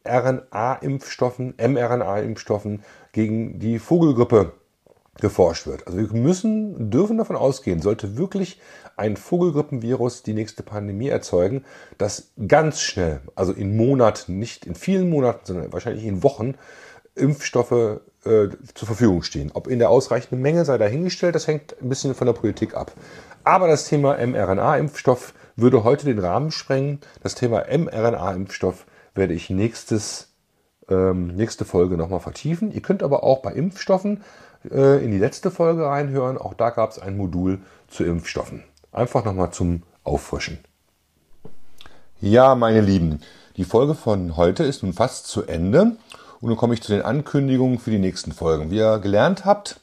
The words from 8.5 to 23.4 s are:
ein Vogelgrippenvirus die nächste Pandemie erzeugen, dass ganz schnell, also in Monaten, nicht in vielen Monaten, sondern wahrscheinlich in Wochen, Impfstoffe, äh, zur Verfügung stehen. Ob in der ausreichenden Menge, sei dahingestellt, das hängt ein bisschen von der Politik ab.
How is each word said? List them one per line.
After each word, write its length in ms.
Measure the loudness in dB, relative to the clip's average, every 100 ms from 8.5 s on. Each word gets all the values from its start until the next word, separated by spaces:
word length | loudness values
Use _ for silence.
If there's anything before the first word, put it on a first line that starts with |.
| -10 -20 -20 -16 -6
ein 200 | -4 -4
Vogelgrippenvirus 1080 | -4 0 0 0 -4 -4 -4 -2 -2 -4
die 100 | -6
nächste 300 | -6 -6 -10
Pandemie 460 | -12 -8 -6 -6 -2
erzeugen, 560 | -4 0 0 0 -2 -8 -20 -16 -6
dass 340 | -6 -6 -14 -8 -2
ganz 320 | 0 0 -4
schnell, 400 | -6 -4 -4 -4 -10 -6
also 160 | -4
in 240 | -4 -4 0
Monaten, 640 | 0 2 2 0 -6 -8
nicht 260 | -8 -12 -14
in 100 | -8
vielen 340 | -2 0 0
Monaten, 360 | 2 0 -2 -6
sondern 280 | -8 -8
wahrscheinlich 320 | -8 -8 -8 -6
in 180 | 0
Wochen, 320 | 0 0 -6 -8 -14 -20 -20 -20 _
Impfstoffe, 840 | -2 0 0 -2 0 2 2 0 -2 -12 _
äh, 240 | 2 4 4 -2 -18
zur 120 | -12 -8
Verfügung 340 | 2 4 4
stehen. 280 | 0 -6 -6
Ob 140 | -6 -2
in 120 | 2
der 100 | 6
ausreichenden 520 | 4 4 -2 -2 -2
Menge, 220 | 0 2
sei 140 | 2 2
dahingestellt, 580 | 2 0 -4 -2 0 0
das 120 | -2
hängt 280 | -4 -6 -10
ein 80 | -6
bisschen 260 | -4 -4 0
von 120 | 0
der 60 |
Politik 420 | 0 0 -2 -4 -6
ab. 180 | -10 -14 -20 -20 -20 -4